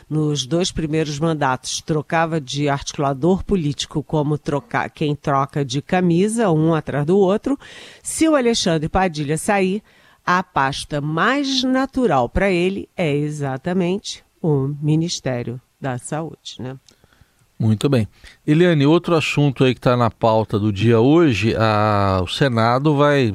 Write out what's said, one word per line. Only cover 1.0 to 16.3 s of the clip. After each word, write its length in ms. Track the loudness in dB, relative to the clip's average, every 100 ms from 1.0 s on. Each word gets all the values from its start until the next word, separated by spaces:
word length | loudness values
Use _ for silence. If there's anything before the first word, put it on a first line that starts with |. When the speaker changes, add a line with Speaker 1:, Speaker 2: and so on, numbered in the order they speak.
| -2 -2
Speaker 1:
mandatos, 640 | -2 0 -2 -2 -6 -10
trocava 580 | -4 -4 -2 -2 0 -2
de 260 | -6 -4 -2
articulador 760 | -2 -4 -4 -4 0 0 0
político 580 | 0 -2 -2 -4 -6 -8
como 360 | -4 -2 -2 -2
troca-, 500 | -4 -6 -4 -4 -4
quem 260 | -4 -4
troca 480 | -4 -2 -2 -2 -4
de 200 | -4 -6
camisa, 680 | -2 0 2 2 2 0 2
um 220 | 2 2
atrás 320 | 0 -2 -2
do 140 | 0 2
outro. 400 | 4 2 -2 -6 -8 -20 -20 -18
Se 240 | -12 -2 2
o 80 |
Alexandre 540 | 2 2 0 0 0 0
Padilha 480 | 0 0 -2 -4 -4
sair, 460 | 0 0 0 -2 -8 _ _ _
a 180 | -2 -2
pasta 560 | 0 -2 -2 -2 -6 -6
mais 640 | -4 0 0 0 -2 -2
natural 640 | 0 0 0 0 0 2 0
pra 240 | 0 0
ele 380 | 2 0 -4 -8 -4
é 180 | -2
exatamente 1120 | 0 -2 -4 -6 -6 -4 -2 0 -2 -6 -14 _ _
o 300 | 0 0 0 -2
Ministério 800 | 0 0 0 -4 -6 -6 -6 -10 -14 _
da 200 | -8 -8
Saúde, 580 | -8 -8 -8